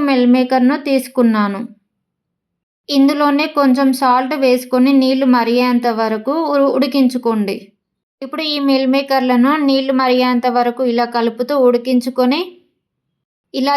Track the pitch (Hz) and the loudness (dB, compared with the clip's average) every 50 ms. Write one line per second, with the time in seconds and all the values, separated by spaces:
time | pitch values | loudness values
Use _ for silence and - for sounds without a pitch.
0 | 294 277 269 247 247 240 247 254 254 254 262 262 247 254 294 285 277 285 269 262 | 0 0 2 2 4 4 4 2 2 0 0 2 2 2 0 0 -2 -2 -2 -2
1 | 254 - - 262 240 226 220 214 208 202 196 196 233 - - _ _ _ _ _ | -2 -2 -2 0 0 2 2 0 -2 -2 -4 -8 -10 -14 -18 _ _ _ _ _
2 | _ _ _ _ _ _ _ _ _ _ _ _ _ _ _ _ _ - 285 277 | _ _ _ _ _ _ _ _ _ _ _ _ _ _ _ _ _ -2 0 2
3 | 269 277 294 285 294 285 285 285 311 311 311 294 277 269 247 262 277 269 254 262 | 2 2 2 0 0 0 0 0 -2 -2 0 0 2 2 2 2 2 0 0 0
4 | 277 254 247 254 269 262 302 277 269 254 247 247 254 254 254 254 254 277 277 269 | 2 2 2 2 0 -2 -2 0 0 2 0 0 -2 -2 0 2 2 4 4 2
5 | 262 262 262 262 269 254 254 240 226 233 240 247 247 247 240 240 240 240 226 220 | 2 2 0 2 2 2 2 2 2 0 0 0 0 2 0 0 0 -2 -2 -2
6 | 226 220 220 214 214 262 294 330 330 294 285 277 277 277 254 262 285 285 262 285 | -2 -2 -2 -4 -4 -4 -4 -2 -2 0 0 2 2 2 2 0 -2 0 0 0
7 | 262 247 254 247 - 240 226 214 202 190 190 - - - _ _ _ _ _ _ | 0 0 0 -2 -4 -2 -2 -2 -2 -4 -6 -8 -10 -18 _ _ _ _ _ _
8 | _ _ _ - 269 262 285 311 320 302 294 285 277 277 269 262 269 254 262 277 | _ _ _ -16 -16 -12 -8 -8 -6 -6 -4 -2 0 0 0 0 2 0 0 0
9 | 277 277 269 269 254 254 247 240 247 269 302 311 294 269 269 269 262 269 269 254 | 0 0 -2 0 0 2 2 2 2 2 2 0 0 0 0 0 0 -2 -2 0
10 | 262 254 247 254 254 254 247 240 247 247 233 247 240 240 240 247 262 247 233 240 | 0 2 2 2 2 0 0 0 0 0 0 0 0 -2 -2 -2 -2 -2 0 -2
11 | 240 233 240 240 226 233 226 233 247 240 294 277 254 247 240 240 240 262 254 247 | -2 -2 -2 -2 -2 -2 -4 -4 -4 -2 0 2 2 2 2 0 0 0 -2 -2
12 | 240 254 254 254 247 247 277 320 370 359 - - _ _ _ _ _ _ _ _ | -2 -2 -2 -2 0 0 0 -2 -4 -6 -10 -20 _ _ _ _ _ _ _ _
13 | _ _ _ _ _ _ _ _ _ _ - 269 254 285 285 | _ _ _ _ _ _ _ _ _ _ -6 -4 -2 -2 -2